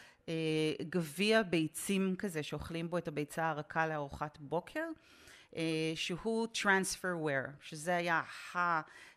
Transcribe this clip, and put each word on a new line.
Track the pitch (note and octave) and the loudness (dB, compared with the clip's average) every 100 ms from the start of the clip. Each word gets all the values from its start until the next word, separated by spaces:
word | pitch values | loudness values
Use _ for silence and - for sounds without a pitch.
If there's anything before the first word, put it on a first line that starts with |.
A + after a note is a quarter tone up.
| - - - | -18 -18 -6
אה, | D#3+ D#3+ D#3 D#3 - | -2 0 2 2 0
גביע | E3 F3+ D#3+ C#3+ G#3 A3 | -2 -2 -2 0 4 6
ביצים | G3 E3+ D#3 - - G3 F#3+ F3+ | 4 2 2 -2 0 2 2 0
כזה, | G#3 D#3+ | -2 -4
שאוכלים | D3 D#3 - E3 E3 | -4 -6 -6 -4 -2
בו | F3 | -2
את | E3 | -2
הביצה | D3+ D3 - D#3+ | -4 -4 0 0
הרכה | D3 D3+ E3 D#3+ | 0 -2 0 0
לארוחת | D#3 C#3+ - D3+ - | 0 -4 -6 -6 -8
בוקר, | C#3+ D#3 F3+ D#4 E4 D#4+ - - - - - - | -4 -4 -2 -6 -6 -8 -16 -20 -20 -20 -14 -4
אה, | E3 D#3+ D#3+ D#3+ | 0 0 0 -2
שהוא | - F3 A3 A3+ A3+ - | -4 -2 0 0 0 0
transfer | G3+ F#3+ F#3 - F#3 F3 D#3 | 4 6 4 -2 -2 0 2
wear, | C3+ B2+ C#3+ | 0 -2 -8
שזה | - D#3 D#3 F3 | -12 -8 0 0
היה | F3 D#3+ B2+ - - F3+ | 4 2 0 -8 -8 0
ה-, | F3 E3 D#3 - - | 2 2 0 -12 -20